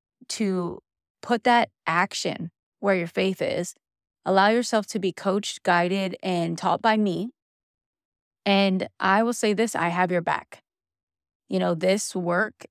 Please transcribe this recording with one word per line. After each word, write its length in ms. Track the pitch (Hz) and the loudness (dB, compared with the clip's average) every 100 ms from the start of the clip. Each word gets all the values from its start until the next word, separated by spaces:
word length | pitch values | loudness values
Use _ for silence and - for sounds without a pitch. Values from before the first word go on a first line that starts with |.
| _ _ - | _ _ -10
to 500 | - 202 185 175 - - _ _ _ | -4 -2 -2 -4 -8 -18 _ _ _
put 220 | - 233 | -2 0
that 280 | 247 240 - _ | 4 4 2 _
action 680 | - 165 196 - 165 - 170 _ _ - | -2 0 0 -2 -6 -6 -10 _ _ -4
where 160 | 202 | 0
your 140 | 190 170 | 0 0
faith 340 | - 190 185 | -2 -2 0
is, 320 | 151 - 180 - _ _ _ _ | -2 -4 -6 -10 _ _ _ _
allow 240 | - 190 202 | 0 4 4
yourself 380 | 226 240 220 202 | 2 0 -2 -2
to 120 | 208 | -4
be 120 | 185 | -4
coached, 520 | - 196 196 - - | -2 -2 -2 -2 -4
guided, 540 | - 175 180 196 190 - | 0 2 2 0 -4 -6
and 360 | 190 180 165 165 | -4 -2 -2 -2
taught 240 | 185 175 | -2 0
by 140 | 226 214 | 2 2
me. 340 | 202 165 226 - _ _ _ _ _ _ _ _ _ _ | 2 0 -6 -12 _ _ _ _ _ _ _ _ _ _
And 440 | 202 196 196 185 - - | 2 4 4 0 -4 -2
I 220 | 190 202 | 2 2
will 100 | 233 | 2
say 220 | 233 214 | 0 0
this, 200 | 208 226 | 0 0
I 140 | - 170 | -2 -2
have 240 | 175 180 | 0 0
your 80 | 175 | 0
back. 420 | 170 - - - _ _ _ _ _ _ _ _ - | 0 -4 -6 -20 _ _ _ _ _ _ _ _ -6
You 100 | 190 | -2
know, 160 | 180 | -2
this 400 | 170 180 202 - | 0 2 0 -2
work 520 | 190 175 175 214 - - | -4 -2 -2 -2 -6 -18